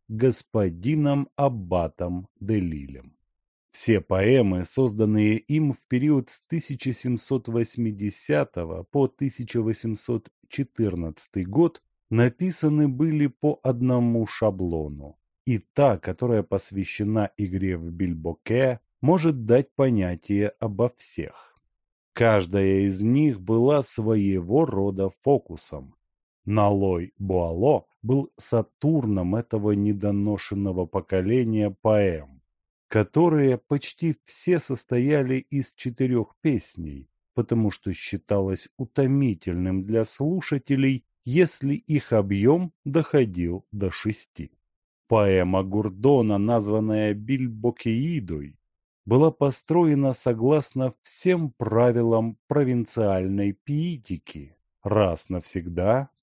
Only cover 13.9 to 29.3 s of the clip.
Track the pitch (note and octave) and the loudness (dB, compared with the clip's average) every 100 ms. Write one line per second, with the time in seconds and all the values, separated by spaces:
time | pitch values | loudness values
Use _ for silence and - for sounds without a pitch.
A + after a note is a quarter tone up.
13.9 | B2 A#2+ A#2 A2 - A2 F#2+ F2+ E2 D2+ | 2 2 0 -2 0 0 0 -2 -4 -6
14.9 | C#2+ C#2+ - _ _ - A2+ - - C#3+ | -10 -16 -20 _ _ -4 -4 -2 2 2
15.9 | G#2 - F2+ B2 A2+ F#2+ G2 - G2 F#2+ | 2 -4 -4 0 0 0 -4 -4 -8 -6
16.9 | - G#2 A2 G2+ - G2+ F#2 F#2 F2+ E2+ | -4 -2 0 -2 -4 -6 -2 -2 -4 -6
17.9 | E2+ F#2 E2 E2 D#2+ - A#2 C3 A#2+ _ | -4 -4 -4 -6 -8 -2 0 0 -2 _
18.9 | _ B2+ F3+ D#3+ C#3 G#2+ B2 - - C3+ | _ 2 2 2 0 4 4 2 0 0
19.9 | A2+ F2+ E2+ - G2+ G#2 - A2+ G2 B2 | 2 0 -4 -2 0 0 -4 -6 0 -2
20.9 | - - - D2 - - _ _ _ _ | -2 -14 -10 -10 -12 -20 _ _ _ _
21.9 | _ _ - A#2 G#2+ F2 G2 G2 G2 G2 | _ _ 2 4 4 2 2 2 4 2
22.9 | F#2+ G#2+ C3 D3+ A2 F#2 A2+ B2 D3 C3 | 0 0 2 2 0 0 2 4 2 0
23.9 | - G#2+ A2 G2 F#2+ F2 B2+ D#3+ G2 G2 | -4 0 2 2 0 0 0 2 0 -2
24.9 | F#2+ F#2+ - - C#3 - E2 - D2+ C2+ | -2 -4 -2 0 0 0 -16 -14 -16 -16
25.9 | _ _ _ _ _ F#2+ G#2+ G#2 G2+ G2 | _ _ _ _ _ -2 2 2 2 0
26.9 | F2+ F#2 - G2 F#2 E2+ E2 B2 C3+ - | -2 -4 -8 -2 -2 -2 0 2 2 -2
27.9 | _ A2 C3+ C3+ - - A#2 - _ C#3+ | _ -2 -2 -2 -10 -4 -2 -2 _ 0
28.9 | D#3+ A2+ G2+ F2+ | 0 0 0 0